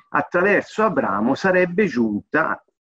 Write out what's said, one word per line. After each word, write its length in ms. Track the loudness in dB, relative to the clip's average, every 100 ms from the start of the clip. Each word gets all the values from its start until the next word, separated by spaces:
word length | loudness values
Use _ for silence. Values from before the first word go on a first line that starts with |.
| _
attraverso 760 | -4 -2 0 2 2 0 -2
Abramo 500 | 0 0 -2 0 0
sarebbe 520 | 0 2 2 2 0 0
giunta 760 | 0 -2 -2 -4 -2 -2 -4 _ _